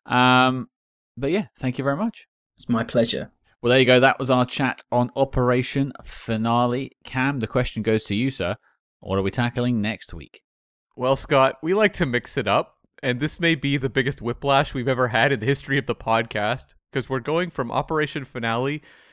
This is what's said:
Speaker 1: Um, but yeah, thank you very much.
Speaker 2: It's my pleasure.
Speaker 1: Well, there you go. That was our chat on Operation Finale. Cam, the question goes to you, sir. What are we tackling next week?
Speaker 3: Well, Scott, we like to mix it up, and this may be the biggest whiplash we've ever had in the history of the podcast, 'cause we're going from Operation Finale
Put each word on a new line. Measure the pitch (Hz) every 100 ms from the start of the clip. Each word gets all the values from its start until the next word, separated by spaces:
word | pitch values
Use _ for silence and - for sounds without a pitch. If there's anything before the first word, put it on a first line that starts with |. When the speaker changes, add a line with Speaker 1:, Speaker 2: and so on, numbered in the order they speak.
| -
Speaker 1:
Um, | 123 127 127 127 127 - _ _ _ _ -
but | 135
yeah, | 190 165 _
thank | 127 123
you | 135
very | 147
much. | 226 - - _ _ -
Speaker 2:
It's | -
my | 113
pleasure. | - 123 117 - - _ _ _
Speaker 1:
Well, | 120
there | 131
you | 127
go. | 127
That | 131 -
was | 131
our | 127 123
chat | - 131 - -
on | 120 123 135
Operation | 135 131 123 123 123 139 139 -
Finale. | - - - 110 117 120 123 123 131 - -
Cam, | 131 135 139
the | 110
question | 123 123 110
goes | 107 110 -
to | 101
you, | 131
sir. | - 90 101 _ _ _ _
What | 95 95
are |
we | 98
tackling | 127 120 123 123 117
next | 107 101 -
week? | 85 - - _ _ _ _ _ -
Speaker 3:
Well, | 127 135
Scott, | - 143 131 -
we | 160
like | 196 208
to | - 147
mix | 120 - -
it | 101
up, | 156 - _ _ _
and | 127 123
this | 151 -
may | 170 151
be | 139 139
the | 131
biggest | 135 123 131
whiplash | 113 - 139 139 147
we've | 139 120
ever | 127 120
had | 113 139
in | 127
the | 110
history | 139 - 135
of | -
the | 117
podcast, | 113 113 117 107 107 127 - _ _
'cause | 135 -
we're | 131
going | 127 160 180
from | - 120
Operation | 131 - 156 151 147 131
Finale | 123 113 117 135 151 - - _